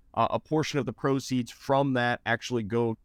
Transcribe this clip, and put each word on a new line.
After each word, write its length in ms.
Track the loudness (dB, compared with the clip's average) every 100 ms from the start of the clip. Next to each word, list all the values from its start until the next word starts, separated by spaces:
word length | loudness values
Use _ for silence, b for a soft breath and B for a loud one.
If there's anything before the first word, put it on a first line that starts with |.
| _ 0
Uh, 120 | 0
a 80 | 0
portion 400 | 0 0 0 -2
of 60 | -4
the 40 |
proceeds 580 | -2 0 0 0 -2 -2
from 420 | -6 0 2 2
that 260 | 2 0 0 -2
actually 380 | -2 -2 -4
go 340 | 0 0 0 -2